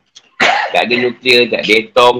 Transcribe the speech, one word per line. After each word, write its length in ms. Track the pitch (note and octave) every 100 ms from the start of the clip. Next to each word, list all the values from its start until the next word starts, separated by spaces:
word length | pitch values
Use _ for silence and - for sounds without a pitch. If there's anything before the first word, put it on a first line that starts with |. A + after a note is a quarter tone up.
| _ - _ - - - -
Tak 160 | F2+ G#2+
ada 80 |
nuklear, 560 | B2 B2 A#2+ B2+ A#2+ A#2
tak 160 | G#2 F#2
ada 80 | A2
atom, 320 | A2 B2+ A#2+ B2